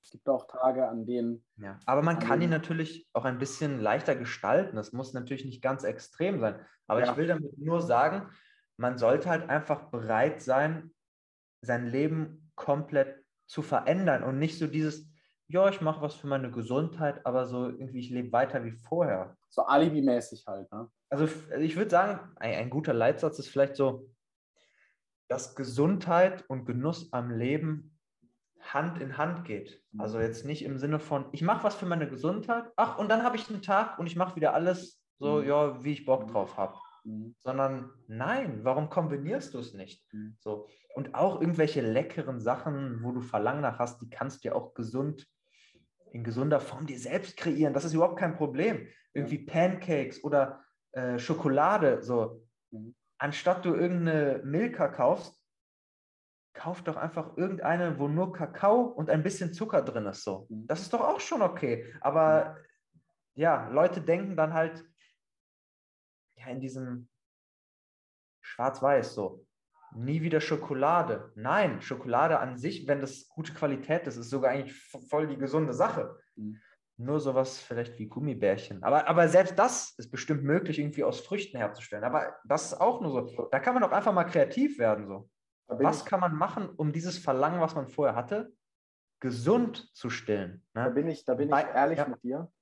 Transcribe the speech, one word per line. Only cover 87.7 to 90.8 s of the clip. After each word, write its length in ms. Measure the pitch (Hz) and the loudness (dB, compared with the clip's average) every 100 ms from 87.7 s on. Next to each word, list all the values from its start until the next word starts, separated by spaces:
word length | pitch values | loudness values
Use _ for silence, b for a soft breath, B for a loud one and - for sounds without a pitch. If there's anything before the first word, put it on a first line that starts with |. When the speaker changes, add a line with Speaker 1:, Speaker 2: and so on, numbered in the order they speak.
Speaker 2:
man 140 | 151 131 | 0 -6
vorher 280 | - 143 117 | 2 2 2
hatte, 380 | 120 208 240 _ _ _ _ _ _ _ | -2 -4 -4 _ _ _ _ _ _ _
gesund 720 | 131 120 123 202 233 - - | -4 -2 4 4 4 -2 -16
zu 160 | - 120 | -10 -6
stillen, 560 | - - 104 90 95 _ | -6 -2 -2 -2 -10 _
ne? 100 | 110 | -2